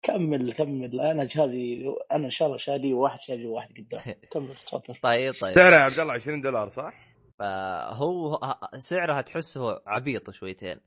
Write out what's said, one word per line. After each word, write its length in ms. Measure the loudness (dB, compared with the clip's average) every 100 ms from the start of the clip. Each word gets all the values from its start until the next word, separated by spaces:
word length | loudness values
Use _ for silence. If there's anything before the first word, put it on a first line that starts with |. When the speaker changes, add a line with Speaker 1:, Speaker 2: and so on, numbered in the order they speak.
Speaker 1:
كمل، 520 | 0 0 0 0 -2
كمل. 480 | -2 -4 -4 -6 -2
أنا 220 | 0 0
جهازي، 720 | -2 0 0 0 -4 -4 -6 -6 -2
أنا 140 | -2 -2
إن 40 |
شاء 180 | 0 0
الله 100 | 0
شاري 360 | -4 -2 0
واحد، 260 | 2 2 0
شاري 260 | -8 -8 -6
واحد 240 | -8 -10 -18
قدام. 240 | -12 -10 -10 -12
Speaker 2:
<laughs> 100 | -8
Speaker 1:
كمل، 240 | -8 -8 -12
تفضل. 400 | -8 -8 -8 -2
Speaker 2:
طيب، 380 | 2 2 2 -2
طيب. 140 | 4 10
Speaker 3:
سعرها 220 | 12 10
يا 60 |
عبد 160 | 8 2
الله 140 | -2
عشرين 280 | -2 -4 -4
دولار، 280 | -2 -2 -4
صح؟ 460 | -6 -10 -12 -20 _ _ _
Speaker 2:
آه، 520 | -6 -4 -4 -6 -6
هو 420 | -2 -2 -2 -4 -4
ه-، 420 | -4 -6 -8 -10
سعرها 440 | -4 -2 0 -2
تحسه 600 | -2 -6 -6 -4 -4 -4 -4
عبيط 420 | -4 -2 -4 -6
شويتين. 500 | -12 -10 -8 -10 -10